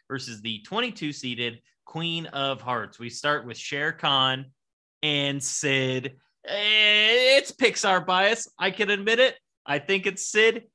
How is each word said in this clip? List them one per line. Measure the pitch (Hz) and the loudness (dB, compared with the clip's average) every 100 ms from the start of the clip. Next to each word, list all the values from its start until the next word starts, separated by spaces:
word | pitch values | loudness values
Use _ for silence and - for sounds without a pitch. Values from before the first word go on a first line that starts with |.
| - | -12
versus | 131 127 104 | -10 -10 -10
the | 113 107 - | -10 -10 -6
twenty-two | 208 247 - 151 | -6 -6 -6 -10
seeded | 139 127 117 120 117 _ _ | -8 -10 -6 -6 -8 _ _
Queen | - 160 170 165 165 | -14 -8 -6 -6 -8
of | 139 139 123 | -6 -4 -4
Hearts. | 123 120 101 - | -4 -6 -6 -12
We | 120 | -14
start | 117 147 147 120 | -4 -2 -2 -4
with | 113 | -12
Shere | - 143 151 | -8 -4 -4
Khan | 160 151 135 131 131 135 _ _ _ _ - | -2 0 2 2 0 -8 _ _ _ _ -6
and | 151 143 143 139 | -2 0 0 -2
Sid. | - - 143 135 131 127 135 - _ _ - | -6 -4 0 2 2 -2 -6 -14 _ _ -8
Eh, | 202 214 214 214 208 214 247 254 277 | -2 2 4 6 4 4 4 6 4
it's | - | 2
Pixar | - 233 - 202 185 | 0 0 2 2 2
bias. | 170 180 202 233 - - | 2 2 4 2 -6 -2
I | 190 | -2
can | 190 202 | 0 0
admit | 202 202 233 | 0 0 4
it. | 254 - _ _ | 2 2 _ _
I | - 143 | -4 -4
think | 143 196 196 | 0 -2 -2
it's | 196 - | -6 -4
Sid. | 214 226 226 - | 4 4 2 -10